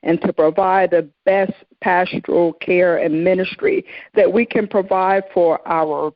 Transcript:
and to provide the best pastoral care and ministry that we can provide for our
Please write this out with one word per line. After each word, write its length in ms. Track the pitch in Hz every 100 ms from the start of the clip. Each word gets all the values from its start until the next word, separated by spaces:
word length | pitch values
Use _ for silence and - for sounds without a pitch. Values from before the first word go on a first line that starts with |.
and 180 | - 170
to 100 | 196
provide 600 | - 156 165 190 190 185
the 180 | 170 156 _ -
best 280 | 190 190 - _ _
pastoral 720 | - 180 185 - - - 170
care 440 | 160 - 180 180 165
and 260 | 170 156
ministry 600 | 175 185 185 - - - - - -
that 180 | - 180
we 140 | 196 233
can 220 | 240 208
provide 560 | 208 196 190 185 196 190
for 260 | - 170 156 -
our 480 | 165 156 147 151